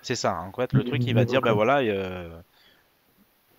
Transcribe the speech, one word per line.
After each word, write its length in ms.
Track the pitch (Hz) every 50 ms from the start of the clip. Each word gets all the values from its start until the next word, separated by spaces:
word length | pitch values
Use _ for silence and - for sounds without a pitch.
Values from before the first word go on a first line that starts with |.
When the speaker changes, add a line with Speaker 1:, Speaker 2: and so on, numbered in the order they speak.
| -
Speaker 1:
C'est 140 | - 123
ça, 220 | - - 113 95 82
en 120 | 85 95 -
fait, 200 | - 127 - -
le 80 | 135 135
Speaker 2:
des, 60 | 120
Speaker 1:
truc, 120 | 127 123 123
il 40 |
Speaker 2:
des 60 | 117 117
Speaker 1:
va 100 | 110 107
dire, 160 | 117 127 131
ben 80 | 123 117
Speaker 2:
codes. 60 | 110
Speaker 1:
voilà, 220 | 104 107 120 139 143
euh, 500 | 131 107 101 95 95 92 92 92 87 82 82 82 87 - _ _ _ _ _ _ _ _ _ _ _ _ _ _ _ _ _ _ _ _ _